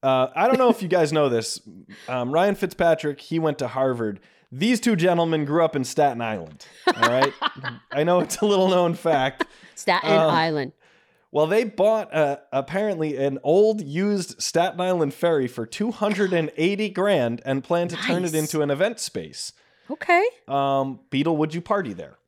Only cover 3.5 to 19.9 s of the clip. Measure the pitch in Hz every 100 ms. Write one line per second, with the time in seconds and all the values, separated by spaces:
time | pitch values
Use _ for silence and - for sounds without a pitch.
3.5 | 147 123 123 135 120 110 98 _ _ _
4.5 | 127 208 240 240 202 180 170 165 160 143
5.5 | 160 160 156 127 - 143 117 117 104 80
6.5 | 76 - - - - 359 - 427 - 302
7.5 | - 127 117 _ 143 160 180 156 - 208
8.5 | 196 185 180 175 170 170 147 131 - -
9.5 | - - - - 180 160 160 160 165 165
10.5 | 151 131 _ _ _ _ _ _ 147 156
11.5 | 208 226 214 202 220 196 156 147 139 _
12.5 | 131 135 180 214 180 156 135 139 135 139
13.5 | 175 214 214 147 151 202 208 175 - -
14.5 | 160 180 175 185 180 151 135 170 160 127
15.5 | - 113 - 214 - 208 196 196 175 151
16.5 | - 165 202 214 185 202 180 120 120 135
17.5 | 135 131 170 175 170 208 220 180 156 156
18.5 | 156 143 139 196 233 - - 80 - -
19.5 | _ _ _ _